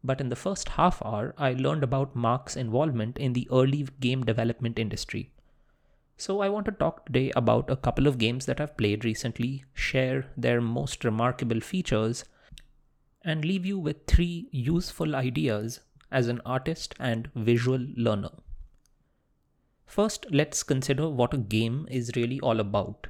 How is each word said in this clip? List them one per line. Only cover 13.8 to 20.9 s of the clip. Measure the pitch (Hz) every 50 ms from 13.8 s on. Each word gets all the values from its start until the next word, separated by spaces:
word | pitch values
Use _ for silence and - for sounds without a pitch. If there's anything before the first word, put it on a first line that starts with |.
| 165 151 151 - _
three | - - - 175 175 170 170 - -
useful | - 135 120 131 165 170 180 - - - 165 156 147
ideas | 135 127 127 120 147 156 131 107 104 107 113 113 - _ _ _ - _ _
as | - 135 123 117
an | 120 120 -
artist | 117 127 131 131 - 165 - - - - -
and | - 127 117 113 117 - -
visual | 123 110 113 120 117 117 127 131 127 123 143 -
learner. | 117 117 117 107 101 101 - - - _ - - - - - - _ _ _ _ _ _ _ _ _ _ _ _ _ _ _ _ _ _ _ _ _ _
First, | _ - - 202 220 - - - -
let's | 156 139 151 151 - - -
consider | - 143 131 135 -